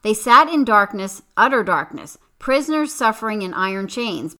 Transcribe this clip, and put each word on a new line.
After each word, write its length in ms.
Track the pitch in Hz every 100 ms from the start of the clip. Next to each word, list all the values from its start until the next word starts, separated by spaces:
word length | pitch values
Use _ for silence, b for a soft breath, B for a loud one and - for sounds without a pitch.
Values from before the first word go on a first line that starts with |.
"They 100 | 214
sat 340 | 214 240 247 311
in 160 | 320
darkness, 580 | 254 208 202 202 196 - _ -
utter 280 | 262 262
darkness, 540 | 190 160 139 - - - _ _
prisoners 540 | - 269 285 311 302
suffering 480 | - 226 214 220 214
in 120 | 185
iron 340 | 180 190 190 196
chains, 480 | 240 233 170 165 -